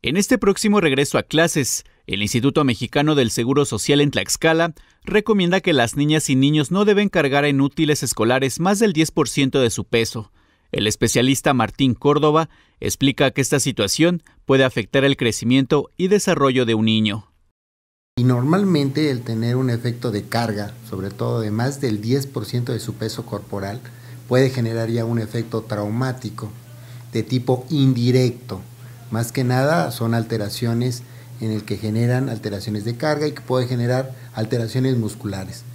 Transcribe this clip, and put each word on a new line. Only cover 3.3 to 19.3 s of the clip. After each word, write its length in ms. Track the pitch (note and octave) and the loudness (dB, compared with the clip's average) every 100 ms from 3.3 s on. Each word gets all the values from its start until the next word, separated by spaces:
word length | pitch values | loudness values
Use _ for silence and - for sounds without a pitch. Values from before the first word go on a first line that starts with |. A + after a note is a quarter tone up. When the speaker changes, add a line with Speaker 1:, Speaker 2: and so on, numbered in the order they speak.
Speaker 1:
Seguro 340 | - A#2+ C#3 | 0 0 2
Social 360 | C#3+ G#2+ - C#3+ | 0 -2 2 4
en 100 | D3 | 4
Tlaxcala 640 | A2+ - - E3 D#3+ E3 D#3 _ _ | 0 -4 0 2 2 0 -4 _ _
recomienda 560 | - G#3 G#3 G#3 F3 F#3+ | -2 -2 2 2 4 2
que 120 | F#3+ | 2
las 240 | D3+ A#2 C#3+ | 2 2 0
niñas 340 | D3 D#3 - | 2 2 2
y 60 | C3 | 4
niños 340 | C#3 D3+ C#3+ | 4 2 2
no 140 | F3+ | 2
deben 240 | G#3 G3+ G3+ | 4 4 2
cargar 360 | F3+ C#3+ C#3+ | 2 2 2
en 160 | D3 C#3 | 2 2
útiles 420 | C#3 - D#3 D3 | 0 0 0 0
escolares 580 | C3+ - A2 B2+ C3+ - | -2 0 2 2 0 0
más 180 | F3 G3+ | 0 2
del 140 | A3 | 2
diez 180 | D3+ D#3+ | 2 0
por 180 | - C#3+ | 0 0
ciento 320 | - C#3 C3+ | 2 0 2
de 100 | B2 | 2
su 140 | - | 0
peso. 460 | G2+ A#2 A2+ - G#2 _ _ _ _ | -2 0 0 -4 -12 _ _ _ _
El 160 | - G2+ | -2 -2
especialista 680 | - A#2 B2 B2 C3+ - | 0 0 2 2 2 2
Martín 400 | C3 A2 - C3+ | 0 0 2 0
Córdoba 540 | A#2 C#3+ C#3+ D3+ D3+ D#3+ _ _ _ | 2 2 4 4 2 0 _ _ _
explica 520 | - - C3+ - C3+ | -6 0 0 2 0
que 100 | C3+ | 2
esta 180 | C3+ C#3+ | 0 0
situación 640 | C#3+ G#2 G2+ - E3 F3 _ _ | 0 0 -2 2 2 2 _ _
puede 200 | - C3 | 0 4
afectar 400 | C3 B2+ G2+ C#3 | 4 0 -2 2
el 120 | C3+ C#3 | 2 2
crecimiento 760 | A#2+ G#2 A2 C3 C3+ D3 - _ | 0 0 2 2 4 0 0 _
y 120 | F3+ | 2
desarrollo 580 | G3+ G3 E3 C#3 B2+ A#2+ | 2 2 2 4 4 2
de 80 | |
un 100 | A2 | 2
niño. 480 | A2 A2 G#2+ G#2 - _ _ _ _ _ _ _ _ - | 4 2 2 -2 -10 _ _ _ _ _ _ _ _ 0
Speaker 2:
Y 80 | |
normalmente 840 | B2 B2 B2+ F3 G3 E3 C#3 C#3 D3+ | 2 2 2 2 4 2 2 0 0
el 120 | B2 | -2
tener 340 | A#2 | -4